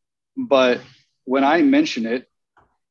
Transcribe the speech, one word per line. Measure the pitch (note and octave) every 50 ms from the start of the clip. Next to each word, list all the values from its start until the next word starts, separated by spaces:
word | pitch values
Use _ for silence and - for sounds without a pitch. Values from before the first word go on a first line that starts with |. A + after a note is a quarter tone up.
| _ _ _ _ _ _ _ -
But | C3 A#2 C#3+ C3 C3 B2 B2 A2 - - _ _ _ _ _ _ _
when | - B2+ C#3 C3+
I | C#3 D#3 F3 D#3
mention | C#3 C3+ C#3+ D#3+ D#3 - B2 A2+
it, | A2+ A#2 C3 - _ _ _ _ _ _ _ _ _ _ _ _ _